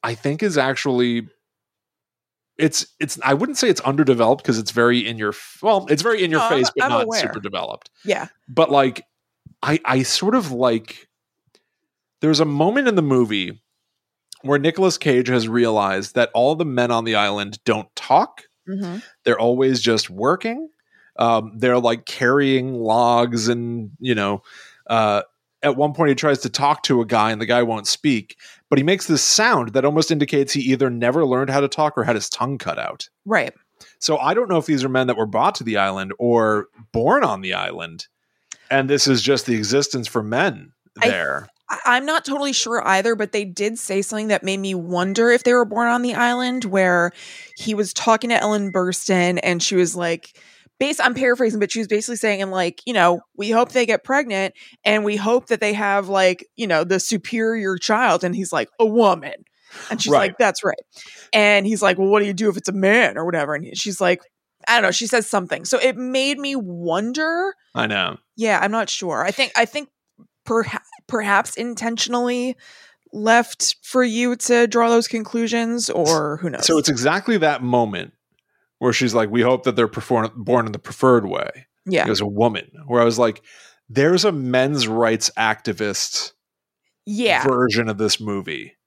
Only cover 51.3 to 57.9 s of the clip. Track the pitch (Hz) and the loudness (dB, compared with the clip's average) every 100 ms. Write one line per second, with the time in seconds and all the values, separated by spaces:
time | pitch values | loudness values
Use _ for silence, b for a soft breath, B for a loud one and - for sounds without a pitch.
51.3 | 247 233 214 202 226 202 214 220 233 220 | 2 0 0 -4 -4 -2 -4 -4 -4 -2
52.3 | 202 196 185 175 - - 226 175 175 _ | -2 -4 -2 -4 -4 -4 2 2 2 _
53.3 | - 208 226 247 254 226 214 - 269 254 | -10 -2 0 0 0 0 -2 0 -2 -2
54.3 | 196 190 B B B - 214 208 208 202 | -4 -4 B B B 0 0 0 -2 0
55.3 | 240 - 226 208 208 202 196 185 196 190 | 0 0 -2 -2 -2 -2 -2 0 2 2
56.3 | 180 - - 220 160 175 185 - 214 - | 0 -10 -8 0 0 2 -2 0 -4 -4
57.3 | 233 226 226 196 185 - | -2 -2 -2 -4 -4 0